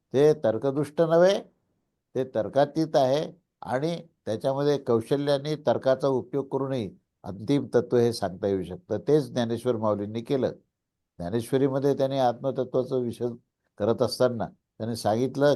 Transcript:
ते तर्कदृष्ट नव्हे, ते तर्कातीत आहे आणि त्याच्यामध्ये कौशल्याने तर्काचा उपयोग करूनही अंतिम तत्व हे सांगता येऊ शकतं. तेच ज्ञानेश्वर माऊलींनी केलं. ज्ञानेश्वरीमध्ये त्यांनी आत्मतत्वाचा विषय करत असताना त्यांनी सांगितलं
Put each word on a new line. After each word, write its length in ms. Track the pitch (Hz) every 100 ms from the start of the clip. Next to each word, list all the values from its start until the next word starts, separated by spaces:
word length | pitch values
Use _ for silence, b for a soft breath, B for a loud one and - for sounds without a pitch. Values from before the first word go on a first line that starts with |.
| _
ते 200 | 127 151 151
तर्कदृष्ट 560 | 110 110 139 139 143 -
नव्हे, 400 | 160 165 185 208 - _ _ _ _ _ _
ते 100 | 123
तर्कातीत 720 | 131 110 101 135 143 160 156 160
आहे 280 | 131 143 175 - _ _
आणि 340 | - 123 160 170 - _ -
त्याच्यामध्ये 520 | 110 135 135 143 139
कौशल्याने 800 | 131 117 113 143 143 143 147 151
तर्काचा 520 | 135 113 131 135 139
उपयोग 380 | 131 - 139 135
करूनही 380 | 135 135 131 95 - _ _
अंतिम 420 | 98 98 110 143 117
तत्व 220 | 120 117 123
हे 160 | 117
सांगता 340 | 113 95 90 101
येऊ 160 | 98
शकतं. 360 | 90 90 - 107
तेच 320 | - 151 123
ज्ञानेश्वर 440 | 123 117 113 123 113
माऊलींनी 440 | 110 101 104 113
केलं. 320 | 117 139 107 - _ _ _ _ _ -
ज्ञानेश्वरीमध्ये 760 | 85 117 117 135 139 135 143
त्यांनी 240 | 139 135 135
आत्मतत्वाचा 800 | 123 117 135 131 123 131 120 131
विषय 320 | 120 - 120 117 _ _ _ -
करत 240 | 104 113
असताना 440 | 117 - 127 117 87 - _ -
त्यांनी 180 | 110 113
सांगितलं 580 | 104 113 131 135 143